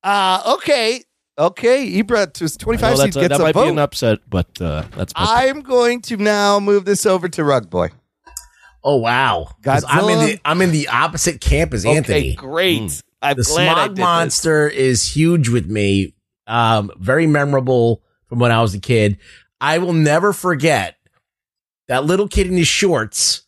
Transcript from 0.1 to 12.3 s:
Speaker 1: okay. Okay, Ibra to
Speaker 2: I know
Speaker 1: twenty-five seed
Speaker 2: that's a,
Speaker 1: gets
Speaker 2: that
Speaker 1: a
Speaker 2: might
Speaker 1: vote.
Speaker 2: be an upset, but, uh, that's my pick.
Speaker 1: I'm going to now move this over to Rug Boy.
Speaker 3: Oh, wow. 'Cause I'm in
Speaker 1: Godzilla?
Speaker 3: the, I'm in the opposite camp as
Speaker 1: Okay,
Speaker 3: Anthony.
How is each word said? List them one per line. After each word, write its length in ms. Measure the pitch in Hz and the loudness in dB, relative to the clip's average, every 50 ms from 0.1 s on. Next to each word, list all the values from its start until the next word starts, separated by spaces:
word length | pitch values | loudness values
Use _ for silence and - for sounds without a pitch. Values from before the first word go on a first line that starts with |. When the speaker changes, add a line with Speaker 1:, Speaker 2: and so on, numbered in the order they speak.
| 202 202 190 185 185 180 - 214 269 | 0 0 2 0 0 0 0 -2 -2
Speaker 1:
okay. 460 | - - - 294 254 226 220 247 254 - _ _ _ _ _ _ - | -2 0 -2 0 0 0 -2 -2 -4 -8 _ _ _ _ _ _ -2
Okay, 640 | 151 180 180 - - 233 254 277 277 - 170 190 | -2 -2 0 0 2 2 2 2 0 -2 -2 -2
Ibra 300 | 220 202 240 214 202 160 | -2 0 0 0 0 -2
to 120 | - - 170 | -4 -6 -6
Speaker 2:
I 20 | |
know 80 | 156 - - | -6 -6 -6
Speaker 1:
twenty-five 380 | - 214 233 220 240 220 - | -4 -4 -2 0 0 0 2
seed 100 | 135 139 139 | 2 2 2
Speaker 2:
that's 80 | - | 2
a, 40 | 139 | 0
Speaker 1:
gets 80 | 139 175 139 | 0 2 2
Speaker 2:
that 60 | 139 | 2
Speaker 1:
a 20 | 160 | 2
Speaker 2:
might 80 | 156 156 | 2 4
Speaker 1:
vote. 100 | 180 247 | 2 2
Speaker 2:
be 40 | 330 | 2
an 60 | 349 151 | 2 0
upset, 420 | 147 139 - - - 117 107 - _ - | -2 -2 -2 -2 0 0 0 0 _ -4
but, 160 | - 92 87 _ _ - | -4 -4 -4 _ _ -8
uh, 260 | 110 82 76 76 76 - - | -6 -4 -4 -6 -8 -10 -8
that's 160 | - 92 - - | -8 -8 -8 -4
my 60 | 165 | -2
pick. 340 | 185 214 226 240 262 262 277 | 0 2 2 2 2 0 -2
Speaker 1:
I'm 60 | 302 | -4
going 400 | 277 254 262 247 240 240 240 247 | -6 0 0 2 2 2 0 -2
to 140 | - - 233 | -6 -8 -4
now 420 | 196 208 208 208 202 202 202 202 202 | -2 0 0 2 2 2 2 2 2
move 260 | 202 202 208 202 185 | 2 2 2 2 2
this 180 | 196 202 185 - | 0 -2 0 2
over 240 | 214 190 185 170 185 | 2 2 2 0 -4
to 160 | - - 156 | -4 -2 0
Rug 240 | 147 139 127 107 85 | 2 2 0 0 -2
Boy. 220 | 90 90 85 82 - - _ _ _ _ _ - - - - _ _ _ _ - _ _ _ 135 | -4 -4 -4 -4 -6 -14 _ _ _ _ _ -20 -20 -20 -20 _ _ _ _ -20 _ _ _ 0
Speaker 3:
Oh, 80 | 147 131 | 0 2
wow. 500 | 113 117 120 127 135 123 98 85 73 - - _ | 2 2 0 2 2 0 0 -2 -6 -10 -16 _
'Cause 220 | - 139 135 147 143 131 | -2 0 0 0 0 2
I'm 160 | 135 160 196 214 | 0 2 2 2
in 100 | 214 220 | 2 2
Speaker 1:
Godzilla? 80 | - 220 - | 2 0 -2
Speaker 3:
the, 60 | - _ | -2 _
I'm 180 | 143 160 175 | -4 0 0
in 80 | 190 180 | 0 2
the 180 | 160 156 143 - | 0 0 -2 -2
opposite 520 | 117 120 147 165 165 165 - 175 156 - | -2 -2 -2 -2 -2 -4 -4 -4 -4 -2
camp 340 | - - 135 143 165 156 139 | 0 0 2 2 0 0 -2
as 100 | 107 90 | -2 0
Speaker 1:
Okay, 120 | 110 123 | 0 0
Speaker 3:
Anthony. 380 | 156 127 - 98 76 71 67 | 0 0 0 -2 -2 -2 -2